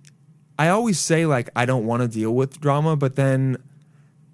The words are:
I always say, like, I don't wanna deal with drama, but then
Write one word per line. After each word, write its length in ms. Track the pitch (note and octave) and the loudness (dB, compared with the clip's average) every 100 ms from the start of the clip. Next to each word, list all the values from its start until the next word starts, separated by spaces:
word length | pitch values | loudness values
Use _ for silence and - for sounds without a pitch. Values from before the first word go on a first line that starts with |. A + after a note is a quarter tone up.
| - _ _ _ _ - | -20 _ _ _ _ -2
I 80 | D#3+ | 0
always 300 | G3+ A#3+ E3+ | 2 0 -2
say, 260 | - D#3+ E3 | 0 2 2
like, 240 | C3 - A#2+ | 0 -2 -2
I 100 | B2 | 0
don't 200 | C3 A2 | 0 0
wanna 220 | A#2 B2 | -2 -2
deal 260 | A2 A2 A#2+ | -2 -2 0
with 260 | C3 - | -2 -2
drama, 340 | D3 C#3+ D#3 D#3 | 0 0 0 0
but 200 | C3+ C3+ | 0 0
then 420 | C3+ C3 C3 B2 - - _ _ _ _ _ | 0 2 0 -2 -8 -20 _ _ _ _ _